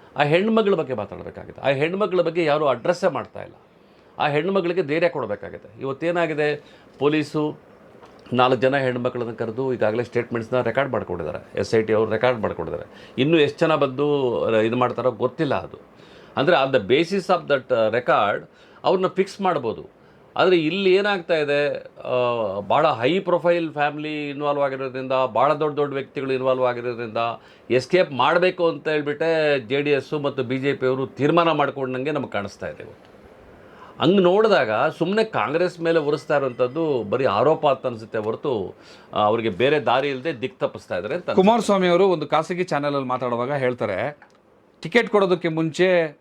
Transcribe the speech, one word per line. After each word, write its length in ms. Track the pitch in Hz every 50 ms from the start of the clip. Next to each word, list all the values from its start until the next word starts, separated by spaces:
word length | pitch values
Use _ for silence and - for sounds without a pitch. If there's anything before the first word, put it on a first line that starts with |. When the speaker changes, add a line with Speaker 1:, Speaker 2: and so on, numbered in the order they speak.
| - - - -
Speaker 1:
ಆ 60 | 147
ಹೆಣ್ಮಗಳ 500 | 147 160 180 202 226 220 226 214 196 185
ಬಗ್ಗೆ 200 | 165 147 127 127
ಮಾತಾಡಬೇಕಾಗಿದೆ. 680 | 107 101 - 90 87 87 90 - - - - - -
ಆ 60 | - 135
ಹೆಣ್ಮಗಳ 540 | 139 135 151 165 185 196 208 175 180 180
ಬಗ್ಗೆ 240 | 165 160 160 175 165
ಯಾರೂ 200 | 147 147 151 156
ಅಡ್ರೆಸ್ಸೇ 420 | 139 123 117 - 127 131 - 190 170
ಮಾಡ್ತಾ 360 | 139 123 101 - - - 50
ಇಲ್ಲ. 100 | - - - - _ _ _ _ _ _ _ - - - -
ಆ 80 | - 151
ಹೆಣ್ಮಗಳಿಗೆ 560 | 143 151 160 190 196 190 165 170 175 185 170
ಧೈರ್ಯ 260 | 135 147 - 175 165
ಕೊಡಬೇಕಾಗಿದೆ. 720 | - 147 120 101 104 - - 92 80 - - - 104 117
ಇವತ್ತೇನಾಗಿದೆ, 840 | 131 135 135 135 160 170 170 175 170 156 156 147 151 151 147 147 - - - - - - - -
ಪೊಲೀಸು 580 | 135 147 151 156 143 143 - 156 151 151 - - - - - - - - - - - - - - - - 120
ನಾಲ್ಕು 280 | 123 127 127 131 113
ಜನ 160 | 127 131 139 139
ಹೆಣ್ಮಕ್ಳನ್ನ 540 | 135 127 123 123 123 127 123 123 117 117
ಕರೆದು 420 | 113 - 113 113 107 127 135 131 127
ಈಗಾಗಲೇ 300 | - 113 107 107 120 117
ಸ್ಟೇಟ್ಮೆಂಟ್ಸ್ನ 580 | 113 - 123 117 - 120 117 110 - 123 127
ರೆಕಾರ್ಡ್ 300 | 120 117 113 135 143 -
ಮಾಡ್ಕೊಂಡಿದ್ದಾರೆ, 680 | 120 104 95 - 90 85 80 76 76 - - - - -
ಎಸ್ 160 | 98 - 117
ಐ 60 | 113
ಟಿ 120 | 107 104 110
ಅವರು 180 | 107 110 101
ರೆಕಾರ್ಡ್ 280 | 107 - 123 127 127 113
ಮಾಡ್ಕೊಂಡಿದ್ದಾರೆ. 720 | 98 95 - - 82 80 78 78 78 - - - - - - -
ಇನ್ನೂ 200 | 131 151 170 160
ಎಷ್ಟು 220 | 143 143 - -
ಜನ 160 | 165 160 156
ಬಂದು, 640 | 147 147 135 127 131 147 147 147 139 131 120 110 78 73
ಆ, 140 | 110 113 110
ಇದು 160 | 110 113 117
ಮಾಡ್ತಾರೋ 360 | 123 123 120 113 120 120 127
ಗೊತ್ತಿಲ್ಲ 440 | 113 101 123 127 - - 160 139 113
ಅದು. 360 | 92 78 - - - - - - - - - - - - - - -
ಅಂದರೆ 180 | 139 175 175
on 200 | 143 135 139 131
the 160 | 127 98 92
basis 360 | 123 151 170 165 196 196 175 -
of 200 | 180 170 151 139
that, 280 | 143 131 120 - 131
ಆ, 140 | 113 110 110
record 600 | 110 123 - - 156 131 107 101 117 147 160 - _ - - - - - -
ಅವ್ರನ್ನ 240 | 143 185 185 185 175
ಫಿಕ್ಸ್ 340 | - 180 190 - - -
ಮಾಡ್ಬೋದು. 480 | 196 185 165 143 120 110 - 76 73 - - _ _ - - - - - - -
ಆದರೆ 200 | 156 185 185 170
ಇಲ್ಲಿ 360 | 151 156 175 196 196 185 180
ಏನಾಗ್ತಾ 400 | 196 202 208 202 180 170 - 170
ಇದೆ, 440 | 156 147 143 143 143 147 143 131 - - - - -
ಆ, 580 | - - 127 123 123 120 120 117 110 98 95 101
ಭಾಳ 280 | 98 98 110 147 160 156
ಹೈ 320 | 131 110 117 139 175 196
ಪ್ರೊಫೈಲ್ 540 | - 180 175 165 156 175 175 175 165 156 -
ಫ್ಯಾಮಿಲಿ 560 | 147 143 147 143 151 151 156 151 151 147 143
ಇನ್ವಾಲ್ವ್ 340 | 139 143 147 143 147 143 143
ಆಗಿರೋದ್ರಿಂದ, 480 | 135 135 131 135 131 123 131 131 131 135 131 131 123 107
ಭಾಳ 200 | 110 131 147 156
ದೊಡ್ಡ 220 | 143 156 151 143
ದೊಡ್ಡ 180 | 143 147 139 135
ವ್ಯಕ್ತಿಗಳು 400 | 139 135 - - 147 131 135 135
ಇನ್ವಾಲ್ವ್ 320 | 127 131 131 131 131 127
ಆಗಿರೋದ್ರಿಂದ 520 | 123 123 120 120 123 117 113 120 110 107 113 117 117 - - - - - - - -
ಎಸ್ಕೇಪ್ 400 | 117 127 123 - 180 180 180 151
ಮಾಡಬೇಕು 580 | 139 120 131 151 170 175 175 185 180 - 170 165
ಅಂತ 180 | 151 143 - 156
ಹೇಳ್ಬಿಟ್ಟೆ 720 | 156 151 143 147 147 147 160 165 165 160 151 147 143 135
ಜೆ 220 | 117 107 131 143
ಡಿ 80 | 143 147
ಎಸ್ 240 | 143 135 127 - 156 147
ಮತ್ತು 220 | 139 139 127 135 127
ಬಿ 140 | 113 131 131
ಜೆ 160 | 131 143 135
ಪಿ 120 | 135 131
ಅವರು 220 | 127 131 131 135 -
ತೀರ್ಮಾನ 440 | - - 135 147 165 170 165 165
ಮಾಡ್ಕೊಂಡಂಗೆ 600 | 156 147 143 139 - 135 131 127 127 127 131 151
ನಮ್ಗೆ 180 | 151 143 120 110
ಕಾಣಿಸ್ತಾ 380 | - 101 101 98 - - 95 82
ಇದೆ 160 | 76 - -
ಇವತ್ತು. 280 | - - - - - - - - - - - - - - - - - - - - - - - -
ಹಂಗೆ 160 | 160 196 202
ನೋಡಿದಾಗ 520 | 180 175 185 208 220 214 196 160 123 110
ಸುಮ್ಮನೆ 520 | 107 113 139 160 151 - 170 175 202 220 214
ಕಾಂಗ್ರೆಸ್ 560 | 220 - 123 104 120 147 170 180 175 - 160
ಮೇಲೆ 200 | 165 165 165 165
ಹೊರಿಸ್ತಾ 380 | 147 143 151 143 - - 156 143
ಇರೋಂಥದ್ದು 640 | 139 127 120 - 127 123 127 160 165 156 139 120 104
ಬರೀ 220 | 101 123 135 139
ಆರೋಪ 420 | 113 98 104 123 151 160 156 156 143
ಅಂತ 180 | 135 - -
ಅನ್ಸುತ್ತೆ 320 | 127 120 110 113 107 - 110
ಹೊರತು, 580 | 104 107 113 - - 147 123 104 90 - - - - - - - - - -
ಆ, 100 | - 104
ಅವ್ರಿಗೆ 260 | 104 110 113 110 113
ಬೇರೆ 300 | 92 87 120 139 151 147
ದಾರಿ 300 | 113 120 117 135 143 143
ಇಲ್ಲದೆ 320 | 139 127 127 165 147 113
ದಿಕ್ಕು 180 | 127 127 - -
ತಪ್ಪಿಸ್ತಾ 360 | 143 131 - 101 - - 107
ಇದ್ದಾರೆ 200 | 90 90 110 147
ಅಂತ 140 | 180 - -
ಅನ್ಸುತ್ತೆ. 200 | 113 - 185 214
Speaker 2:
ಕುಮಾರಸ್ವಾಮಿ 380 | 233 233 175 208 202 190 180 175
ಅವರು 200 | 175 175 196 196
ಒಂದು 200 | 175 156 151 -
ಖಾಸಗಿ 360 | 151 156 156 - 180 175 180
ಚಾನೆಲಲ್ಲಿ 440 | - 156 143 143 147 143 139 131 123
ಮಾತಾಡುವಾಗ 460 | 123 - 131 123 120 117 120 131 147
ಹೇಳ್ತಾರೆ, 640 | 135 131 127 127 123 120 104 95 92 113 147 147 - - _ _ _ _ _ _ _ _ _ _ -
ಟಿಕೆಟ್ 280 | - 160 - 233 220 190
ಕೊಡೋದಕ್ಕೆ 380 | - 208 196 185 185 165 - 165
ಮುಂಚೆ 680 | 160 160 160 160 147 - 180 185 180 175 165 151 143 _